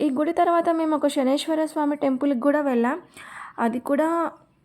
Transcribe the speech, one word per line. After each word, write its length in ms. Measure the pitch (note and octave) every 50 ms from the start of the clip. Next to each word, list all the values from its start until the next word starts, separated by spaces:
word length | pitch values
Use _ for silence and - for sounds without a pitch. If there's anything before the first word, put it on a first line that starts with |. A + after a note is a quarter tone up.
ఈ 80 | D4 D4+
గుడి 240 | C4 C4+ D4+ D4+ E4+
తర్వాత 360 | E4+ F4 E4+ E4+ E4+ E4 E4+
మేము 260 | E4 D#4+ D#4+ D#4 D#4
ఒక 120 | C#4+ D4 D4
శనేశ్వర 580 | C#4 D4 C4 B3+ C4+ D4 - - D#4+ D#4 D#4
స్వామి 300 | D4+ - D#4+ D4+ C#4+ D4
టెంపుల్కి 440 | D4 D4 C4+ C4 B3+ - C#4+ C#4+ A#3
కూడా 220 | A3+ C#4+ C#4+ D4+
వెళ్ళాం. 400 | D4 C#4 B3+ A#3+ A#3 A#3+ C#4+ F4+ - - - - - - - - - - - -
అది 200 | A#3 A#3 A3 B3
కూడా 520 | - - C#4+ C#4+ D#4 D#4+ E4 E4+ E4 D4 - - _ _ _ _ _